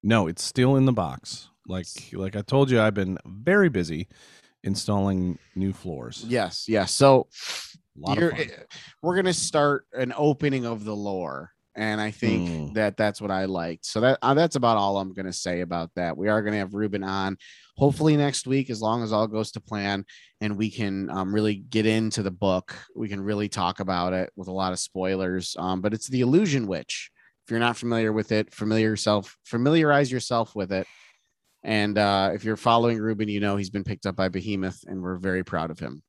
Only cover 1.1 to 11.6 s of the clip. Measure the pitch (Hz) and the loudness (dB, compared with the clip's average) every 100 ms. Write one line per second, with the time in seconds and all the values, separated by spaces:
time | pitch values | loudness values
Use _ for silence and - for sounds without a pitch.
1.1 | 64 - - - _ - 92 85 - - | -6 -12 -16 -16 _ -10 -8 -8 -14 -12
2.1 | 98 95 101 101 135 139 123 107 101 95 | -6 -6 -6 0 2 4 6 4 2 -2
3.1 | 92 - 95 117 202 185 104 82 78 101 | -4 -10 -6 2 6 6 4 -2 -4 -8
4.1 | _ - - _ _ - 95 - 101 98 | _ -20 -20 _ _ -6 -4 0 0 2
5.1 | 95 90 82 _ - 98 95 95 76 58 | 2 0 -4 _ -4 -4 -4 -10 -10 -10
6.1 | - 113 123 92 - - 110 90 - 139 | -12 -4 -2 -2 -6 -2 0 2 6 8
7.1 | 131 - - - - - - _ 147 98 | 8 4 -10 -12 -10 -12 -20 _ -10 -2
8.1 | 104 170 143 151 - - - - _ 160 | 0 0 0 -8 -10 -20 -20 -20 _ -2
9.1 | 180 185 165 - 156 147 139 _ 127 127 | 0 2 0 0 2 2 2 _ -4 -4
10.1 | 120 151 143 147 135 120 113 104 104 101 | 2 2 2 0 0 -2 -6 -6 -6 -4
11.1 | 95 85 67 82 _ | -4 -6 -8 -12 _